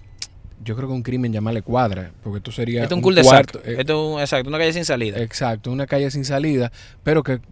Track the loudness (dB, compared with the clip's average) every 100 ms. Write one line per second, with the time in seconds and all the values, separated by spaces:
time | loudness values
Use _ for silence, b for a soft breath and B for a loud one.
0 | -20 -16 -16 -16 -20 -12 -8 -8 -6 -6
1 | -4 -2 -2 -2 -2 -4 -2 0 0 -2
2 | -10 -12 -10 -10 -8 -6 -4 -2 -2 0
3 | 4 8 10 10 6 -2 -8 -4 -2 -2
4 | -2 -4 -2 -2 -2 -2 -2 -2 -2 -2
5 | -2 -4 -6 -4 -4 -4 -4 -6 -2 -2
6 | -2 -4 -4 -2 0 0 -2 B B B
7 | 0 2 0 -4 -8